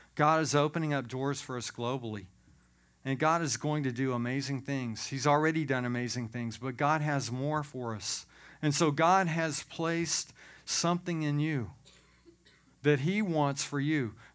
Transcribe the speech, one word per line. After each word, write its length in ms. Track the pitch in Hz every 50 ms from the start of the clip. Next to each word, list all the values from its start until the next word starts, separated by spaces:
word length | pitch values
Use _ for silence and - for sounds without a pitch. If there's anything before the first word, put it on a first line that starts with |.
| - _ -
God 260 | - 151 151 160 160
is 120 | 156 131 135
opening 400 | 147 143 151 151 170 160 151 147
up 140 | 139 123 110
doors 340 | 127 131 135 139 143 139
for 160 | - - 131 123
us 140 | 113 -
globally. 540 | - - 120 120 131 135 123 113 107 104 95 90 - _ _ _ - _ _ _ _ _ _ _ _ _ -
And 120 | 135 135 123
God 240 | 156 156 160 170
is 140 | 170 143 120
going 280 | - - 151 151 151 143
to 80 | 135
do 200 | 120 117 135 131
amazing 500 | 127 120 120 123 127 139 135 131 143 131
things. 460 | 135 - 139 135 127 117 110 101 - -
He's 180 | 135 135 120
already 380 | 151 147 151 156 160 160 160 156
done 220 | 135 135 127 123
amazing 420 | 123 120 123 123 120 117 127 120 110
things, 300 | 113 127 120 117 110 -
but 180 | 120 131 127
God 240 | 117 151 143 156 160
has 320 | 151 151 147 139 120 107
more 320 | 120 127 131 147 151 151 147
for 320 | 143 - 131 123 117 110
us. 300 | 104 - - - - - - - - - - - -
And 140 | - 151 143
so 160 | - 170 156
God 360 | 143 139 165 170 185 190 190 165
has 360 | 156 165 165 160 143 - -
placed 720 | - - - 165 160 165 165 170 165 - - - - - - - - - - -
something 580 | - - - - 170 175 175 180 180 175 160 156
in 160 | 147 143 147
you 320 | 147 160 156 135 113 92 - - - - - - _ _ _ _ _ - - _ _ _ _ _ _ _ _ _ -
that 160 | 147 147 135
he 220 | 135 165 190 208
wants 420 | 220 185 165 156 147 139 139 139 -
for 160 | - - 143
you 360 | 135 147 156 151 127 107 - - - -